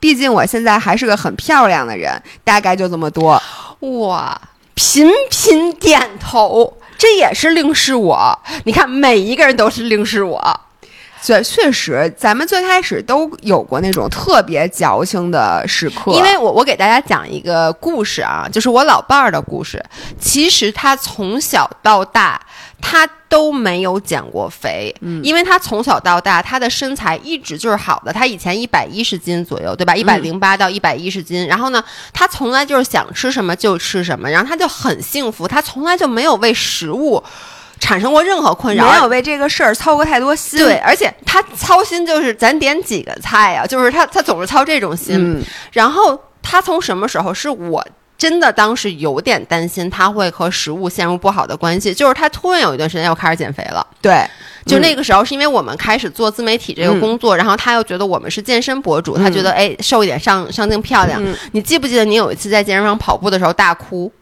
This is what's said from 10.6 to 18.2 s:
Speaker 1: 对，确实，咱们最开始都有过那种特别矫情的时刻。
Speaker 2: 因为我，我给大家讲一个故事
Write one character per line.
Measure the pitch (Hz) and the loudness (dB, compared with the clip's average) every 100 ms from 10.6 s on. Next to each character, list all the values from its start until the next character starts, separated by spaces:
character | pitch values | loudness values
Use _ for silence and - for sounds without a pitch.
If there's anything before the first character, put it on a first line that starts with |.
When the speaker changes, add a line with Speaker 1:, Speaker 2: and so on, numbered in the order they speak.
| _ _ - - - - - | _ _ -20 -20 -20 -16 2
Speaker 1:
对， | 220 | 2
确 | 220 - 359 | 2 0 2
实， | 240 - 131 160 - | 2 -2 -2 -2 0
咱 | 240 | 0
们 | 247 330 | 0 0
最 | 381 | -2
开 | 370 370 | 2 0
始 | 359 - | 0 -6
都 | - 269 320 330 | -2 0 0 -6
有 | - 180 | 0 0
过 | 107 131 | 0 -4
那 | 190 | -2
种 | 185 104 | -2 -2
特 | - - 359 | -4 2 2
别 | - 160 170 | 2 -2 -2
矫 | - 165 101 | 0 0 0
情 | 180 202 175 | 0 -2 -2
的 | 165 107 85 175 | 0 2 0 -2
时 | - 160 | -4 -4
刻。 | - - | -4 0
Speaker 2:
因 | - | 4
为 | 381 392 | 4 4
我， | 226 | 2
我 | 190 | 2
给 | 277 | 0
大 | 226 196 | 2 2
家 | 233 | 2
讲 | 277 180 - | 2 -4 -4
一 | 147 | -10
个 | 175 170 160 | -4 0 0
故 | 165 330 320 | -2 -4 -4
事 | 208 - | -4 -4